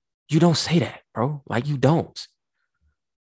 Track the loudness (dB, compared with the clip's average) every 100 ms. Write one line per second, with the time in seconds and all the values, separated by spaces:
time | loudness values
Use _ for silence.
0 | _ _ -4 2 4 2 0 0 -2 -6
1 | _ -4 -4 -4 -6 -4 -4 0 2 2
2 | -2 -10 -18 _ _ _ _ _ _ _
3 | _ _ _